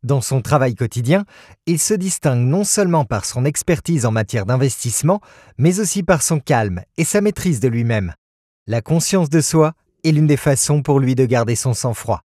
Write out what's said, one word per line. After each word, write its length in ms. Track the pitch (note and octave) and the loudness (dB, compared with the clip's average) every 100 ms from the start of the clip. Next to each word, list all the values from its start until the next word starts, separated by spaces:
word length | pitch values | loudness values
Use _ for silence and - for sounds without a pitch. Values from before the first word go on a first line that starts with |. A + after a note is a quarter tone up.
Dans 200 | A#2+ C#3 | 0 -2
son 200 | - C3 | 0 -2
travail 340 | A#2+ C#3+ B2+ A2+ | 2 2 2 0
quotidien, 500 | A#2+ - A#2+ F#3 G3+ - - - - | -4 -2 0 0 0 -14 -20 -12 -4
il 120 | E3 | -2
se 160 | - | 0
distingue 540 | G#3+ F#3 - D#3 B2 B2 | -2 -2 -2 0 2 2
non 160 | E3+ | 0
seulement 400 | G3+ - F#3+ E3 | 0 0 2 0
par 220 | B2 G#2+ - | 0 -4 -4
son 180 | B2 | -2
expertise 640 | C3+ D3 - - - E3 A#2 | -2 -2 -2 -2 0 0 0
en 60 | |
matière 340 | A2 G#2 A#2 G2 | 0 -2 -4 -2
d'investissement, 760 | B2+ C3+ - A#2+ - D3 G3+ _ - - - | 0 0 -2 -6 -2 0 0 _ -20 -20 0
mais 240 | D3 F#3 | 2 2
aussi 200 | G3+ G3 | -2 -2
par 200 | F3+ E3 | 0 0
son 180 | - D#3 | 2 -2
calme 440 | - B2+ G#2 F2 - - | 0 0 0 -4 -10 -4
et 80 | |
sa 160 | D#3+ G#3 | 0 2
maîtrise 400 | G#3 G3+ F#3+ C3 | 0 -2 -2 0
de 80 | B2+ | 0
lui-même. 460 | A#2 A#2 A2 F2+ - _ _ _ _ - | 0 0 0 -2 -8 _ _ _ _ -6
La 160 | A2+ | -6
conscience 480 | - E3 - G3 D#3 | 0 -2 0 0 2
de 120 | D#3+ | 2
soi 320 | C3+ D#3+ D#3 D#3+ _ _ D#3+ | 2 2 2 0 _ _ 0
est 80 | |
l'une 120 | D3+ D#3 | 2 4
des 120 | C#3+ | 2
façons 460 | - C3+ - D3 | 2 0 0 -2
pour 180 | C3+ C#3 | 2 2
lui 140 | C3 C3 | 2 2
de 100 | B2+ | 2
garder 320 | A#2+ A2+ A#2 | 2 0 -2
son 160 | C3 | -2
sang-froid. 480 | A#2 B2 A2 - G#2 | -2 -4 -6 -6 -6